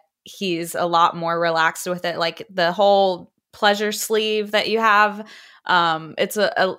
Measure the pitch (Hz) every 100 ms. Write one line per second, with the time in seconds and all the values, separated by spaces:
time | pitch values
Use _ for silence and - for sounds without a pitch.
0 | _ _ - - 196 170 170 - 175 170
1 | 170 170 165 170 170 165 165 - 185 175
2 | 175 165 170 165 - 185 170 180 202 196
3 | 190 175 - _ _ - 208 208 214 214
4 | - 220 220 214 208 214 - 220 226 208
5 | 208 202 214 - - - - 180 170 160
6 | 156 - 196 214 190 - 185